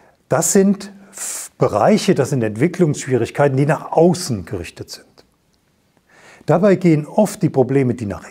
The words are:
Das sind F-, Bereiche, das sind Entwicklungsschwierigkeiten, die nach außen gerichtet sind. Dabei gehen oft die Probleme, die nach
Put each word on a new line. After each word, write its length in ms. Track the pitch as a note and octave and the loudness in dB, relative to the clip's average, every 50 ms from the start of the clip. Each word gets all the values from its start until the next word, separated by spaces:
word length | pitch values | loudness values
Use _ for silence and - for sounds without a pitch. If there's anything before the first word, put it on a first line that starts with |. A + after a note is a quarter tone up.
| _ _ _ _ _ | _ _ _ _ _
Das 240 | - C3 C#3 E3+ - | -2 -2 -2 0 2
sind 400 | - G3 F#3+ G3+ G3 - - - - - - - | 2 2 4 2 2 -2 -4 -18 -20 -20 -20 -20
F-, 400 | - - - - - - - - _ | -16 -14 -12 -12 -12 -12 -14 -10 _
Bereiche, 580 | - C3+ A2+ G#2 G#2 A2 D#3+ A3 G3 - - E3 | -2 -2 0 2 2 2 4 2 2 2 0 0
das 160 | - C3 G#2+ | 0 0 -2
sind 120 | D3 B2+ A2+ | -2 -2 -2
Entwicklungsschwierigkeiten, 1120 | A2 G#2 A2 C#3 F3 - - F3+ D3+ C3+ - - C3 B2+ A#2 A#2 - - - C#3+ C#3+ C3 | -2 -2 -2 -2 -2 0 0 0 0 0 -2 -4 -2 -2 0 -2 -2 -2 0 0 2 2
die 100 | C3 D3 | 0 0
nach 280 | D3 D3 - - - - | 0 -2 -4 -4 -2 2
außen 500 | D#3+ E3 F#3 D#3+ - - - A#2+ G2 E2+ | 2 4 4 2 0 -4 -6 -6 -6 -8
gerichtet 460 | - - F2 E2 - - - - - | -8 -10 -10 -10 -12 -14 -16 -16 -16
sind. 160 | - - - _ _ _ _ _ _ _ _ _ _ _ _ _ _ _ _ _ _ _ _ _ _ _ - - - - _ | -18 -20 -20 _ _ _ _ _ _ _ _ _ _ _ _ _ _ _ _ _ _ _ _ _ _ _ -20 -20 -20 -6 _
Dabei 280 | - D3 F3 F#3+ G#3 F#3 | 2 2 4 4 4 4
gehen 300 | F3+ F#3 F3 D#3 D3 D3+ | 4 4 2 2 2 0
oft 360 | - - - G#3+ - - - | -2 0 0 0 0 0 -2
die 80 | - D3 | -2 0
Probleme, 440 | - C3+ B2 A2+ C3 C#3 C3+ B2 A#2 | 2 2 0 2 2 0 0 0 -2
die 140 | - G#2+ | -4 -6
nach 200 | G2+ F#2 D#2+ - - | -8 -8 -10 -14 -8